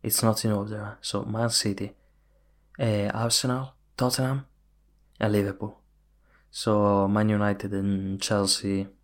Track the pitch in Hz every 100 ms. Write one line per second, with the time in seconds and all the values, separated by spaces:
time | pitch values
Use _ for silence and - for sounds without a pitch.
0 | 113 - 113 107 113 104 104 107 107 -
1 | - 101 - 107 117 - 107 98 101 -
2 | _ _ _ _ _ _ _ - 117 104
3 | 101 - 117 - 127 127 135 _ _ -
4 | 127 127 131 135 135 _ _ _ _ _
5 | _ _ 107 104 101 95 107 - _ _
6 | _ _ _ _ _ - - 104 101 101
7 | 98 104 107 104 104 101 98 101 98 98
8 | 98 95 - 104 98 - 98 98 98 _